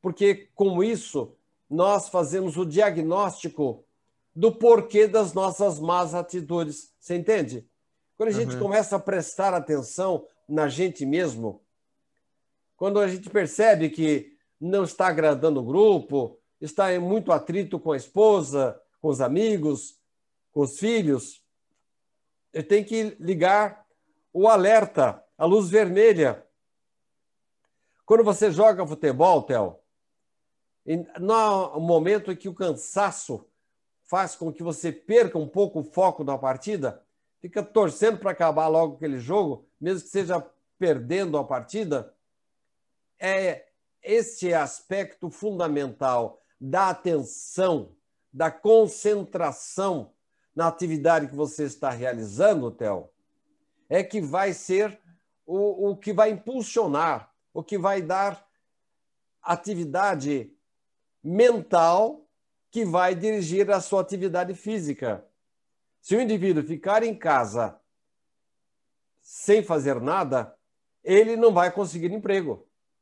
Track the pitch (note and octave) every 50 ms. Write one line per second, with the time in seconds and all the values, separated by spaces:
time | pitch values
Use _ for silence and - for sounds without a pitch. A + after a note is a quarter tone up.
0 | - F#3+ E3+ - G3+ G3+ G3 G3 - _ _ - G3+ G3 F#3 F3 F#3+ A3+ A#3 G3+
1 | - - - D3 A#2+ - - _ _ _ _ _ _ - C#3 D#3+ F3 G3 G3+ G3
2 | F#3+ - - F3+ E3+ C#3 D#3 F#3+ F#3+ F#3 D3+ E3 F#3 E3+ D3 F3+ G#3+ G3+ F3+ E3
3 | D#3+ D#3+ E3+ G3 G#3 F#3+ F#3 - - E3+ - - D3+ C3 A#2 - _ _ _ _
4 | _ _ _ _ _ _ - D#3+ F3 A3+ A3 A3+ A3 A#3 A#3 A3 - - - G#3
5 | G#3+ G#3+ F#3 A3 G#3+ F3+ D3+ F#3+ F#3+ F#3+ F3+ - G3+ G3+ E3+ D3 D3+ E3 F3 F3+
6 | F3+ E3 D#3 F3 E3+ F3 - F3+ E3 C#3+ E3+ F3 E3 D3+ D3 - - _ _ _
7 | - - F3 F3 E3+ - A3 G#3 D#3+ A#2+ B2 A#2+ A2 _ _ _ _ _ _ _
8 | _ _ _ - A3 A3+ G#3 G#3 A#3 A3 - - G#3 G3 G3 G#3+ G#3+ - G#3 G3
9 | G3 - F#3+ F#3 D#3+ - - - F#3+ G3 F#3 F3 D3 - D#3 C#3+ B2+ A#2 - -
10 | F#3 F#3+ F3+ D3+ - - _ _ _ - D3 D#3 D3+ C#3+ B2+ C3+ F#3 F#3 E3 -
11 | C#3+ C3+ C#3+ E3+ F#3 D#3+ B2 A2 A2+ A2 F#2+ - _ _ _ _ _ _ _ _
12 | _ _ _ _ _ _ _ _ _ _ _ _ _ _ _ - F3+ G3 G3+ G#3
13 | G3+ F#3+ F#3 F#3 G3 - - G#3 F#3 D3 - - G#3+ A3+ G#3+ E3+ D#3+ D#3 - -
14 | D#3+ D#3 D3+ C3+ - - _ _ _ _ _ - D3 E3+ F#3 G3+ F#3+ E3+ - -
15 | F#3+ F#3 E3+ D3+ D#3+ D#3 D3 C3 C#3 D#3+ D3+ C3+ B2 A2+ C3+ F3+ G#3 A3 G3+ E3
16 | - - C#3+ C#3+ B2+ A2+ - _ _ _ _ - - D3+ - - G3 F#3+ F3+ F3+
17 | F3 F3 G3 A3 F#3 - F3 D3+ - - E3+ G3 G3+ - - E3+ - E3 D3+ C3+
18 | - - - F#3+ G#3+ A3 G#3 G3 D#3 C3 C#3 C#3+ C3+ B2 G#2+ - _ _ _ _
19 | - D#3 C#3+ B2 C3 B2 C3+ F3 G#3+ A3+ G#3+ F#3+ D3+ D3+ C#3+ C3+ - - - _
20 | _ _ _ _ _ _ _ _ _ _ - D3 C#3+ C3+ - - F#3+ A3 A#3 A3+
21 | G3+ D#3 C#3 B2 - - - _ _ _ _ _ _ _ _ _ _ _ _ _
22 | _ _ _ _ _ _ _ _ _ _ - D#3+ D3+ D3+ G3+ G#3 G#3 G3+ A3+ A3
23 | A3 G#3+ G#3+ - - E3+ F#3+ D#3+ E3 F3+ G3 G#3 G#3+ G3+ G3+ - _ _ _ _
24 | _ _ _ _ _ _ - E3+ F#3+ A3 A3+ G3+ F#3 G3 A3 A3+ G#3 - - -
25 | C#3 A#2+ G2 - - _ _ - D#3 E3 F#3 A3 G3+ F3 F3+ G#3+ G#3+ F#3 F3+ F#3+
26 | G#3+ A3+ G#3+ E3+ D#3 C3 A2 - - _ _ _ _ _ _ _ _ _ _ _
27 | _ _ _ _ _ _ _ _ _ _ _ _ _ _ _ _ _ _ _ _
28 | _ - G#3+ A3+ A3+ G#3 G3 - - G#3+ E3 D#3 G#3 A3 A3 - F#3+ D3 D#3 D3+
29 | - D3+ B2+ B2 D#3+ F#3 F3+ D3+ A2+ - C3+ A#2+ G#2 F2+ - - _ _ _ _
30 | _ _ _ _ _ _ _ _ _ _ _ _ _ _ _ _ - - D#3 E3+
31 | E3+ - - - F3 F#3+ A3 A3+ A3 G#3+ G3+ F#3+ F#3 D3+ C#3 D3+ D#3+ E3+ F3 E3
32 | D#3 F3 G#3 G#3+ - G3 F#3 - - G3 F3 - F#3+ F3 D3+ A#2 - - - F#3+
33 | G3+ G3 - - - - B2+ G#2 - _ _ _ _ _ _ _ _ _ _ _
34 | _ - - F#3 F#3+ F3 - - E3+ E3 D3+ - E3+ E3+ D#3+ - - E3+ D#3 -
35 | - - G#3 A#3 A#3 F#3+ - E3+ D3+ B2+ - F#3+ G3+ G3 - E3 C#3+ - - -
36 | F#3+ F#3 F#3 - D3+ C3+ C#3 C3 C3+ C3 C3 - - G#3 G#3+ F#3 C#3 B2+ - -
37 | _ _ _ _ _ _ _ _ - F3+ F3 G#3 G3+ G3+ - A3+ G#3 E3+ C#3+ -
38 | G#3 A3 A3 - - G3 F3+ F#3 F3 E3 D3+ D3+ D#3 D#3+ D#3 D#3+ E3 D#3 C#3 C3
39 | D#3 D3+ C#3 B2+ A#2 A#2+ F3 G#3 G3 D#3 C3+ A2+ _ _ _ - C#3+ E3+ F#3+ F3+
40 | - - - G3 G3 E3 F3+ E3+ F3 - _ _ _ _ _ - F#3+ F3 D3+ B2+
41 | A#2+ A#2+ E3 F#3+ G3 F3+ D3 D3 C#3 - - B2 A#2+ - - G#3 A3 F3 D3 C3
42 | G#2+ - _ _ _ _ _ _ _ _ _ _ _ _ _ _ _ _ _ _
43 | _ _ _ - G3 F#3+ F#3+ F#3+ F#3+ F#3 D#3 - - _ _ _ _ _ _ _
44 | - - G#3 A#3 A3+ A3+ - - - F3+ E3+ D#3+ D3 C3+ - - - - F#3 G3
45 | G3 - - - - E3+ - - - G#3+ G3+ F3 F3 E3 D3 C#3+ C#3+ C3 A#2+ -
46 | C#3+ C3 B2+ A#2+ A#2 G#2+ - _ _ _ _ - C3 C3+ C3+ F3+ G3 F#3+ F3+ -
47 | - F3+ E3+ D3+ C3 G#2+ - - - - - - F#3 F#3 E3+ C#3+ G#2 F#2+ - _
48 | _ _ _ _ _ _ - C3 D#3+ D#3+ D#3 - - G#3+ A3+ A3+ A3 G3 - -
49 | - G#3 G#3+ G#3 F#3+ - - F#3 F3 D3 C#3 - - - - - F#3+ G3 F#3 D3+
50 | G#2+ - _ _ _ _ _ _ _ _ - D#3 E3 E3 E3 E3 F3+ F3 D#3+ D3+
51 | C#3 D#3+ E3 D#3+ D3 C3+ C3+ C#3+ D3+ C#3+ D3 - D3+ C#3 B2+ - - C#3 B2 A#2
52 | B2 B2+ B2 A#2 A2 G#2 G2 A#2 F3 G#3 G#3 D#3+ B2+ A#2 - - A#2+ G#2+ G2+ F2+
53 | E2 - _ _ _ _ _ _ _ _ _ _ _ _ _ _ _ - C#3 F3+
54 | F#3+ F#3 - A3 F3 C#3+ C#3 F#3 G3 G3+ F3+ - - - F#3 F#3+ G#3 G#3+ G3 -
55 | _ _ _ _ _ _ _ _ _ - E3+ F#3+ G3+ G#3 G3 F#3 G3 G3+ G3 G3
56 | - G#3 G#3 E3+ G#3+ A3 A3 F#3 - A3 C4 C4 A3+ - - A#3 A3 F3 C#3+ C#3+
57 | D#3+ E3 D3 A#2 G#2+ _ _ _ _ _ - D#3+ D#3 - G#3 G3 E3+ G3 G3 G3
58 | F3+ D#3 F#3 F#3+ G3 G3+ - - _ _ _ _ _ _ _ _ _ _ _ _
59 | _ _ _ _ _ _ _ _ - D#3+ E3+ F3 - G3 G#3 E3+ E3+ D3+ C#3 F3+
60 | G3 G3+ F#3+ D#3 C3 C#3+ D3 C3+ A2+ G2 _ _ _ _ _ _ _ _ _ _
61 | _ _ _ _ - - E3+ G3+ A#3 B3 A#3+ A3 E3 - - E3+ E3 E3 E3+ F#3
62 | G#3+ A3+ D4+ - - _ _ _ _ _ _ _ _ _ - A3+ A3+ F#3 D#3+ F3+
63 | F3+ F3+ F#3+ E3+ E3+ G#3+ A3 G#3+ F#3 D#3 E3+ G3 G3+ G3+ G3+ F#3+ E3+ - - G3
64 | F#3 F#3+ G3 G3 F3+ G3 E3+ F3+ F3+ F3+ F#3+ F3 - G#3 A3 G#3+ E3+ D3 C#3 -
65 | C3+ A#2+ G#2+ F#2 - _ _ _ _ _ _ _ _ _ _ _ _ _ _ _
66 | _ - F#3 A3+ C4 A3 A3 G3+ E3+ G3 F3+ D#3 C#3+ D3+ E3 D3 - F#3 G3+ A3
67 | A3+ A#3 G#3+ - - E3 D3 C3 A#2+ G#2 G2+ A#2+ A2+ G#2 - _ _ _ _ _
68 | _ _ _ _ _ _ _ _ _ _ _ _ _ _ _ _ _ _ _ _
69 | _ _ _ _ _ _ - - - - G3+ A3 G#3 - E3+ D#3 C3+ C#3 C#3 A#2+
70 | A2+ C3 E3 G3 F3+ C#3 C3 B2+ A2+ - - _ _ _ _ _ _ _ _ _
71 | - - F#3+ G3+ A3 A3 A3+ A3+ A#3 A#3 G#3 F3 F3 F3+ F3+ F#3+ G3+ E3+ D3 E3+
72 | E3 F3 F#3 G#3+ G3+ G#3 G3 G3 F3+ D3+ A2 F2+ - _ _ _ _ _ _ _